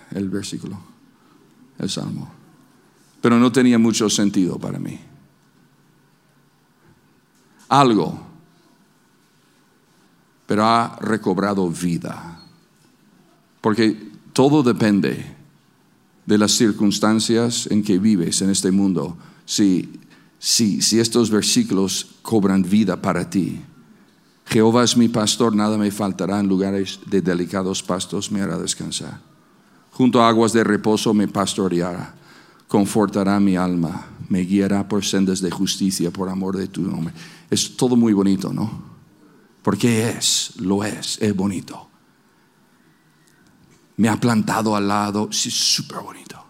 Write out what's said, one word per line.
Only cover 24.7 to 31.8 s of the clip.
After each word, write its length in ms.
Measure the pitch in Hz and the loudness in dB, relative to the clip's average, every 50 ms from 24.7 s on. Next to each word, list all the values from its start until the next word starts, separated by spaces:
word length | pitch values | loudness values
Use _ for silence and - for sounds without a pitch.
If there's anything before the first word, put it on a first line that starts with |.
| 113 123 123 | 4 4 2
es 120 | 113 - | 2 4
mi 140 | 120 117 113 | 4 2 2
pastor, 460 | 120 117 107 104 - - 123 117 107 | 2 0 -2 -2 0 0 0 0 2
nada 200 | 104 107 107 110 | 0 0 0 0
me 140 | 107 104 101 | 0 -2 -2
faltará, 500 | 101 101 107 95 92 92 92 87 98 104 | -2 -2 -4 -4 -2 -4 -4 -2 -2 0
en 80 | 101 | 0
lugares 520 | 98 95 92 98 98 98 98 98 92 - - - | 0 0 0 0 0 -2 -4 -4 -6 -8 -14 -8
de 140 | - 104 98 | -2 -2 0
delicados 600 | 82 92 90 87 90 87 - 98 95 92 95 - | 2 2 0 0 -2 -2 -4 -4 -2 -2 -4 -6
pastos 500 | - - 90 92 95 - - 98 98 - | -4 -4 -4 -4 -4 -6 -6 -8 -6 -4
me 100 | 104 101 | -4 -4
hará 180 | 98 90 85 87 | -4 -4 -4 -6
descansar. 600 | 87 - - - 90 82 - - - 73 - - - _ _ _ _ _ _ _ _ _ _ _ _ _ | -6 -6 -6 -8 -8 -8 -8 -10 -10 -12 -14 -16 -20 _ _ _ _ _ _ _ _ _ _ _ _ _
Junto 320 | _ - 131 123 110 127 | _ 2 2 4 4 4
a 80 | 117 117 | 4 4
aguas 240 | 113 110 113 110 107 | 4 4 2 4 2
de 100 | 113 107 | 2 2
reposo 520 | 98 104 101 - 110 107 104 - 120 107 | 2 0 0 2 0 0 2 2 2 2
me 120 | 104 101 | 2 0
pastoreará, 840 | 92 101 104 98 95 - - 98 92 87 87 | 0 0 -2 -2 -2 -2 -2 -2 0 0 0